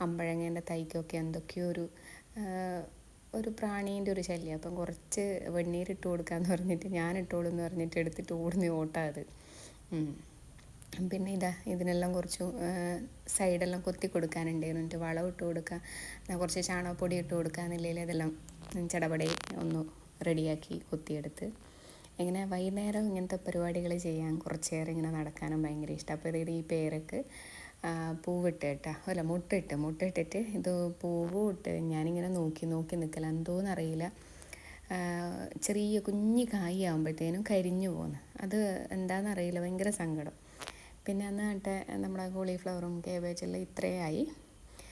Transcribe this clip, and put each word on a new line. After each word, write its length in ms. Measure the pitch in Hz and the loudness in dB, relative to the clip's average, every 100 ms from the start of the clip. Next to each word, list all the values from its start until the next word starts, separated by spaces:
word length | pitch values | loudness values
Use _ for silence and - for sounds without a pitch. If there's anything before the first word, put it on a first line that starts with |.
അമ്പഴങ്ങേൻ്റെ 600 | 175 170 165 170 170 170 170 | -2 0 0 2 0 -2 -2
തൈക്കൊക്കെ 460 | 165 160 165 160 165 | -2 -2 -2 -2 0
എന്തൊക്കെയോ 500 | 160 165 160 185 175 | 0 -2 -4 -2 0
ഒരു, 160 | 170 170 - - - - 220 | 0 -2 -6 -16 -18 -12 -6
ആ, 60 | 202 185 185 180 - - - - - | -2 -2 -2 -2 -6 -12 -20 -20 -6
ഒരു 140 | 220 220 | -2 -2
പ്രാണീൻ്റെ 600 | 220 214 202 202 202 196 | 0 -2 0 0 0 0
ഒരു 100 | 190 | 0
ശല്യം. 340 | 180 175 165 | 0 -2 -2
അപ്പം 200 | 156 170 | -4 -4
കുറച്ച് 680 | 175 170 165 - - 202 185 - | -4 -4 -6 -4 0 0 0 0
വെണ്ണീർ 420 | 175 175 175 180 | 2 2 2 0
ഇട്ട് 160 | 190 185 | -2 0
കൊടുക്കാമെന്ന് 440 | 175 170 170 180 | 0 2 2 4
പറഞ്ഞിട്ട് 380 | 175 185 170 190 | 4 4 2 2
ഞാൻ 300 | 175 170 185 | 0 2 0
ഇട്ടോളൂ 320 | 180 175 170 | 0 0 2
എന്ന് 120 | 170 | 0
പറഞ്ഞിട്ട് 360 | 170 180 165 170 | 0 0 0 2
എടുത്തിട്ട് 320 | 165 165 180 | 0 -2 -2
ഓടുന്ന 360 | 170 170 175 170 | 0 2 4 4
ഓട്ടാ 320 | 160 156 165 | 4 2 0
അത്. 220 | 156 147 - - - - - - - | 0 -2 -8 -12 -18 -16 -16 -18 -4
ഉം. 160 | 165 151 - - - - - - - - - 185 | 0 0 -2 -12 -18 -20 -18 -18 -18 -8 -2 0
പിന്നെ 240 | 190 190 | 0 0
ഇതാ 200 | 196 180 180 214 | 2 0 0 -2
ഇതിനെല്ലാം 460 | 180 180 175 180 | 0 2 4 4
കുറച്ച്, 300 | 180 180 - | 2 0 -2
ആ, 280 | 180 - 175 185 175 175 254 - - | -2 0 0 0 0 -2 -6 -10 -2
സൈഡെല്ലാം 520 | - 190 175 180 180 | 4 6 6 4 0
കൊത്തി 260 | 180 180 190 | -2 0 0
കൊടുക്കാനുണ്ടായിരുന്നു. 760 | 175 165 165 165 165 160 165 | 2 0 0 0 0 0 0
എന്നിട്ട് 240 | 165 165 | -2 -2
വളം 220 | 165 165 180 | 0 0 0
ഇട്ട് 160 | 180 | 0
കൊടുക്കുക, 340 | 170 165 165 175 - - - - | 0 0 -2 -6 -6 -10 -10 -10
എന്നാ 140 | - 180 | -4 0
കുറച്ച് 240 | 175 180 | 2 2
ചാണകപ്പൊടി 560 | 180 180 180 180 180 180 | 0 0 0 2 2 2
ഇട്ട് 180 | 147 | 2
കൊടുക്കുക 280 | 170 160 156 | 2 2 0
എന്നില്ലെങ്കിൽ 380 | 170 170 170 170 | -2 0 0 0
അതെല്ലാം 320 | 170 165 156 156 - - - 190 170 | 0 2 0 -2 -8 -14 -6 -2 0
ചടപടെ 400 | 175 160 160 160 - - 180 | 2 4 4 2 2 -2 -2
ഒന്ന് 260 | 165 160 156 - - - 175 | 2 2 0 -6 -14 -2 2
റെഡിയാക്കി 560 | 160 160 156 - 170 - | 4 4 0 -2 -6 -2
കൊത്തിയെടുത്ത്. 600 | 156 160 151 156 - 214 220 - - - - - - | -4 -2 -4 -4 -4 -6 -6 -14 -18 -18 -18 -12 -2
ഇങ്ങനെ 260 | 180 185 | 0 0
വൈകുന്നേരം 600 | 196 185 190 196 208 208 214 | 0 0 2 2 2 2 2
ഇങ്ങനത്തെ 300 | 190 180 185 | 2 0 -2
പരിപാടികൾ 600 | 180 175 175 175 175 175 | 0 2 2 2 2 0
ചെയ്യാൻ 420 | 175 160 160 160 | 0 2 2 0
കുറച്ച് 360 | - 160 - | -2 -4 -2
നേരം 160 | 160 160 | 0 0
ഇങ്ങനെ 200 | 165 160 | 0 0
നടക്കാനും 520 | 160 160 - 151 156 | 0 -2 -4 -2 2
ഭയങ്കര 280 | 156 151 151 | 2 0 -2
ഇഷ്ടം. 220 | 151 - | -4 -4
അപ്പോൾ 140 | 156 165 | -2 0
അതായത് 220 | 160 165 | 0 0
ഈ 120 | 165 | -2
പേരക്ക്, 560 | 160 165 156 156 156 - 277 - - - - - | 0 2 2 0 -2 -4 -4 -10 -14 -14 -16 -6
ആ, 320 | 170 165 160 165 | -2 0 -2 -2
പൂവിട്ട് 420 | 180 180 175 160 147 | 0 2 2 2 0
കേട്ടോ, 260 | 143 156 151 - | 0 -4 -4 -2
അല്ല 160 | 180 | 0
മുട്ടിട്ട്, 520 | 160 175 175 196 160 | 2 0 2 2 2
മുട്ടിട്ടിട്ട് 640 | 147 151 156 185 180 165 196 | 0 0 2 0 2 0 0
ഇത് 540 | 226 208 180 180 175 175 | 0 0 2 2 2 0
പൂവ് 500 | 175 170 170 190 214 | 0 2 2 2 2
ഇട്ട് 180 | 185 - | 2 0
ഞാനിങ്ങനെ 600 | 165 165 156 160 175 180 | 0 2 2 2 2 2
നോക്കി 380 | 180 160 156 165 | 2 2 0 0
നോക്കി 300 | 160 160 175 | 0 0 0
നിൽക്കല, 300 | 156 160 160 | 0 0 0
എന്തോന്നറിയില്ല. 840 | 160 165 180 196 175 160 160 170 - - - - - - - - | 0 0 0 2 0 0 0 -2 -6 -16 -16 -16 -14 -14 -14 -4
ആ, 80 | 185 175 175 175 180 - - | -2 0 0 -2 -4 -6 -2
ചെറിയ 360 | - 208 208 214 | 2 2 4 4
കുഞ്ഞ് 480 | 202 208 214 233 233 | 2 4 6 6 4
കായ് 300 | 202 175 185 | 2 2 2
ആകുമ്പോഴത്തേനും 600 | 185 156 156 156 165 180 214 | 4 4 2 2 2 2 4
കരിഞ്ഞു 380 | 196 180 180 190 | 4 4 2 2
പോകുന്നു. 300 | 160 160 143 - - | 0 -2 -4 -8 -6
അത് 460 | 190 208 208 185 - | 0 4 4 2 -2
എന്താണെന്നറിയില്ല, 680 | 190 185 190 208 190 175 175 | -2 0 2 0 0 0 0
ഭയങ്കര 300 | 175 185 202 | 0 2 2
സങ്കടം. 460 | 208 165 156 151 - - - - - - - - | 2 0 0 -2 -8 -16 -12 -12 -12 -16 -8 -2
പിന്നെ 200 | 196 202 | 0 0
അന്ന് 160 | 202 | 0
നട്ട 260 | 208 196 196 196 - | 0 0 0 -2 -2
നമ്മുടെ 380 | 202 190 190 185 | -2 -2 -2 -2
കോളിഫ്ലവറും 760 | 190 185 180 185 180 175 170 170 | 0 0 0 -2 -2 -2 -2 -2
കാബേജെല്ലാം 540 | 180 175 175 180 180 | -2 -2 -2 -2 -2
ഇത്രയായി. 680 | 180 - 185 180 165 156 302 - - - - - - | -2 0 0 2 0 2 0 -4 -16 -20 -20 -18 -16